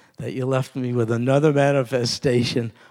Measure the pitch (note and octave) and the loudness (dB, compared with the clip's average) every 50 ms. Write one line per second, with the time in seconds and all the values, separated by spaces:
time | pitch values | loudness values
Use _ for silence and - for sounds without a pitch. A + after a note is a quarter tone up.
0 | _ _ _ - B2 C3 G2+ C3 B2+ C3 C3+ C3 B2+ - - C3+ B2+ B2 B2 B2 | _ _ _ -12 -10 -8 -6 -4 -2 0 0 -2 -2 -4 -6 -6 -4 -2 0 0
1 | A2+ A2 A#2+ A#2 B2 C3 C3+ C#3+ D3+ D#3 C#3+ C#3+ C#3 C#3+ C#3+ C#3 B2 A2+ C3+ B2 | 0 0 0 0 2 2 2 4 4 4 4 4 2 4 2 0 0 0 -2 -2
2 | A#2 A#2 - - - C3+ B2 B2 A#2 - - B2+ A2+ G#2+ - - - - | -2 -2 -4 -2 -2 0 2 2 0 0 -2 -2 -4 -4 -10 -14 -20 -20